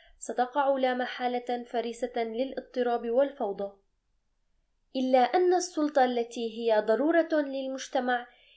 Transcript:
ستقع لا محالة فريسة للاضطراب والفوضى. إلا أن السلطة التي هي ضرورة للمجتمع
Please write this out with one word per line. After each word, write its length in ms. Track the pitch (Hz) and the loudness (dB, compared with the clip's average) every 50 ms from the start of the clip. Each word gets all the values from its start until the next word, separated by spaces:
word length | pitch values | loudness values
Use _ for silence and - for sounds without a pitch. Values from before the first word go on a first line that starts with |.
| _ _ _ - | _ _ _ -16
ستقع 500 | - - 226 240 247 247 - 294 277 277 | -12 -6 -2 -2 -2 0 0 0 2 2
لا 260 | 277 262 262 254 247 | 2 2 2 0 0
محالة 720 | 247 254 - - - 247 247 247 247 240 - 247 240 240 | 0 -4 -6 -4 -4 -4 -2 -2 -2 -4 -4 -6 -6 -6
فريسة 600 | - - 233 226 240 226 - 254 240 - 240 233 | -6 -4 -4 -4 -4 -4 -4 -6 -4 -2 -4 -4
للاضطراب 840 | 226 220 226 269 269 - - - - - 254 240 247 240 233 233 233 | -4 -2 -4 -4 -4 -4 -10 -12 -8 -4 -2 0 0 0 -2 -2 0
والفوضى. 640 | 233 254 277 277 277 - 226 202 196 190 202 202 - _ _ _ _ _ _ _ _ _ _ _ _ _ _ _ _ _ _ _ _ _ _ _ - | 2 2 2 2 0 -6 -6 -6 -4 -6 -8 -8 -10 _ _ _ _ _ _ _ _ _ _ _ _ _ _ _ _ _ _ _ _ _ _ _ -6
إلا 220 | 262 254 254 262 254 | -4 0 4 4 4
أن 360 | 247 - - 370 359 359 370 | 4 4 4 2 4 4 4
السلطة 500 | 349 359 - - 320 302 294 - 269 254 | 2 2 0 -2 -2 -2 2 4 4 4
التي 540 | 247 247 233 233 233 - 247 233 226 220 233 | 4 2 -2 -4 -4 -6 -6 -6 -6 -6 -2
هي 220 | 233 226 214 214 | 0 2 2 2
ضرورة 480 | 208 220 220 226 285 320 330 339 320 330 | 4 2 0 2 2 2 4 2 2 2
للمجتمع 920 | 320 302 285 269 269 269 262 262 269 262 - - - 269 247 254 247 240 247 - _ _ _ _ _ | 0 -2 0 -2 -4 -6 -6 -6 -6 -8 -10 -4 -4 -2 0 0 -2 -2 -4 -8 _ _ _ _ _